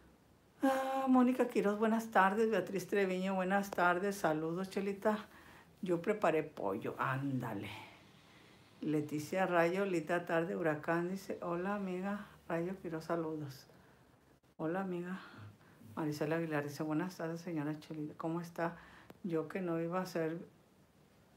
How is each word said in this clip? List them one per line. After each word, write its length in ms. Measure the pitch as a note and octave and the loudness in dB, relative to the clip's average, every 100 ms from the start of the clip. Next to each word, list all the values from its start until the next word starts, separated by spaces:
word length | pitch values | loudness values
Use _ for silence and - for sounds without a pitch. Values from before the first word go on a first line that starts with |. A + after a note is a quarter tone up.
| - - _ _ _ - | -20 -20 _ _ _ 0
Ah, 420 | C4+ C4 C4 C4+ C4+ | 2 4 0 0 6
Mónica 400 | B3+ B3 B3 A#3+ | 6 6 4 2
Quiroz, 280 | A3 G3 G#3 | 2 2 4
"Buenas 320 | A3+ A3+ A3+ | 2 2 2
tardes". 380 | G3 F#3+ G#3 A3+ | 4 6 4 2
Beatriz 380 | G3 F3+ G3 F3 | 2 0 -4 0
Treviño, 480 | G3+ F#3+ F#3 F#3+ F#3+ | 2 2 0 0 0
"Buenas 340 | F#3 G3+ G3+ | 2 2 0
tardes. 460 | - F3 F3 G3+ G3 | 4 4 4 0 0
Saludos, 540 | E3 D#3 D#3+ E3+ F#3+ | 2 2 0 -2 -4
Chelita. 480 | G3+ G3 G3 G#3+ G#3+ - - - - - - | -2 -2 0 2 0 -4 -18 -20 -20 -20 -6
Yo 200 | F3+ E3+ | 0 0
preparé 420 | F#3+ G#3 F3 D#3 | 0 2 4 4
pollo, 520 | D#3 - G2 G2 - - | 0 -2 -2 -2 -4 -2
ándale". 720 | C3 C3+ C#3 B2+ A#2 G2+ G#2 - - - - - - - - - - - | 0 0 0 -2 -2 -6 -8 -10 -14 -20 -20 -20 -20 -20 -20 -20 -20 -6
Leticia 680 | D#3 D3+ D3 D3 D3 F#3 F3+ | 0 0 0 -4 -2 0 4
Rayo, 380 | F3 E3+ F#3+ G3+ | 4 4 4 2
"Linda 400 | E3+ D#3 F3 F3 | 0 0 -2 2
tarde, 300 | E3 E3+ G3 | 0 0 0
Huracán", 540 | E3 D3+ D#3 E3+ F3 | 0 0 0 0 0
dice, 300 | F#3+ - - | -4 -6 -6
"Hola, 340 | F3+ F3 F#3+ G#3 | -4 -4 -2 -4
amiga". 500 | F#3+ F3+ F#3+ G3+ G3+ - - | -4 -4 -4 -6 -8 -12 -4
Rayo 300 | E3+ E3+ F#3+ | -2 -2 -4
Quiroz, 220 | F3 D#3+ | -6 -6
"Saludos". 640 | D#3+ E3+ D#3+ D#3 C#3 B2+ - - - - - - _ _ _ - | -2 -2 -2 -4 -8 -10 -18 -20 -20 -20 -20 -20 _ _ _ -6
Hola, 220 | D#3+ F#3 | -4 -2
amiga. 400 | F#3+ F3 F3+ F#3+ - - - - - - - - | -4 -4 -6 -8 -12 -18 -18 -20 -20 -20 -12 -6
Marisela 400 | D3+ D3 D3+ E3 | -4 -2 0 0
Aguilar 300 | E3 D3+ D3 | 0 -2 -2
dice, 180 | C#3 | -4
"Buenas 320 | D#3 D#3 F3+ - | -2 0 -2 -4
tardes, 240 | D#3+ E3 | -6 -6
señora 400 | F3+ D#3 D3 D3+ | -4 -4 -2 -4
Chelita. 360 | - D#3 D3+ - | -8 -8 -8 -6
¿Cómo 240 | E3 E3 | -4 -4
está? 340 | E3+ - E3+ E3+ - - - - | -4 -2 -4 -4 -16 -20 -20 -10
Yo 240 | F3+ D#3+ D#3 | -2 -2 -2
que 140 | G3 | -4
no 180 | F3+ E3 | -2 -2
iba 200 | E3+ F#3 | 0 -2
a 40 | |
hacer, 360 | F3+ E3+ D#3+ E3+ - - _ _ _ _ - _ _ | -2 0 -2 -2 -10 -20 _ _ _ _ -20 _ _